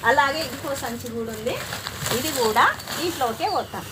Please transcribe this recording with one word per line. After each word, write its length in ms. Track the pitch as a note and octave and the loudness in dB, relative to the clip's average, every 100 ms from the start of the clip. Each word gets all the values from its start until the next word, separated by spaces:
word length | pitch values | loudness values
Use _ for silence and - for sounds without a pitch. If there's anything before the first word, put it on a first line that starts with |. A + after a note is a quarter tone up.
| A3+ | 6
అలాగే 300 | C#4+ C#4 D4+ D#4+ | 6 4 2 -4
ఇంకో 280 | C4+ D4 C#4 B3+ | -6 -6 -4 -4
సంచి 220 | A#3+ B3 A3+ | -6 -6 -6
కూడా 140 | A3+ A3 | -6 -4
ఉంది, 180 | A3+ C5+ - - - - - A#3+ | -4 -4 -6 -6 -6 -6 -2 0
ఇది 120 | D#4 C4+ | 0 2
కూడా 260 | A3+ A3 F4 C5 - - | 2 6 4 4 -6 -2
దీంట్లోకే 520 | E4+ D4+ B3 A3+ F4+ E4+ | -2 0 0 2 0 0
పోతాం. 300 | G#3 G3 - | -2 -8 -10